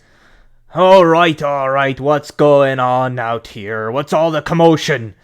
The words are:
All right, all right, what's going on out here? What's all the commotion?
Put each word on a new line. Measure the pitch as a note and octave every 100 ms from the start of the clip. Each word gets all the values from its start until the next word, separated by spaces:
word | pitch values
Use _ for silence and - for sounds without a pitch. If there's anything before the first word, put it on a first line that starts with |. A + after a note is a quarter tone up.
| _ _ _ _ _ _ _
All | - F#3 F#3+ E3+
right, | D#3+ F3 D3+
all | D3 C#3+ C3+
right, | C3+ C3+ C3+
what's | C3+ D3 -
going | - D3 C#3+ C3+ C3+
on | B2+ B2+ B2+ B2
out | A2+ A#2 -
here? | - G2+ A2 A2
What's | B2+ D3
all | D#3+ E3
the | D#3
commotion? | D3 E3 E3 D#3+ - C#3+ A2+ -